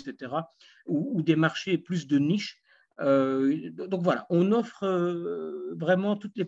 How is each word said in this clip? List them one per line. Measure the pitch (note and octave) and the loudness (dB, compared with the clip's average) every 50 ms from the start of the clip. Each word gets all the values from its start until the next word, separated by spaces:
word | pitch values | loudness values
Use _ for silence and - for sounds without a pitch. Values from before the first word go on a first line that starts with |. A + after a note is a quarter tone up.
| - | -6
cetera, | C3+ B2 - C3+ B2 B2+ - - - _ _ - - - _ _ | -10 -14 -12 -10 -6 -6 -6 -6 -6 _ _ -20 -20 -20 _ _
ou, | - F3 D3 F3 C#4 C4+ | -4 -2 -2 -2 -2 -2
ou | F3+ D#3 | 0 2
des | D3+ D#3+ | 4 4
marchés | D#3 D#3+ D#3 - - - F#3+ F#3 D#3+ | 4 4 2 0 -2 -2 -2 -2 -2
plus | - - F3+ F3 C#3+ | -2 -4 -6 -6 -2
de | C3+ C#3+ C#3 | 2 2 2
niche. | C#3+ D3 F#3 G#3 - - - _ _ _ _ _ _ _ _ - | 4 4 2 0 -2 -6 -10 _ _ _ _ _ _ _ _ -2
Euh, | C#3+ C#3 C3+ C#3 C3+ C3+ C3+ C3 C3+ C3+ C#3+ - - E3 | 2 4 4 4 4 2 2 2 2 2 0 0 -4 -8
donc | D#3+ E3 F3+ F#3 F#3+ F3+ E3+ | -10 -10 -8 -4 -4 0 2
voilà, | F3+ C#3 A#2+ - - | 2 2 0 0 0
on | F3+ E3+ F3+ G3 G#3+ | 2 2 4 4 2
offre, | A#3+ A3+ A#3 - - G3+ | 2 0 -2 -6 -6 -4
euh, | G3 F#3 F3+ F3 F3 F3 E3+ E3+ E3+ F3 E3+ D#3 D#3 D3+ - - - E3+ E3 | -2 0 0 0 -2 -2 -4 -6 -6 -6 -6 -6 -8 -8 -10 -10 -10 -8 -2
vraiment | E3 D#3 F#3 F3+ G3 G3+ G#3 | 0 2 2 2 2 0 -2
toutes | G3+ - G#3 - | -2 -4 -6 -6
les | A#3 F#3 | -6 -2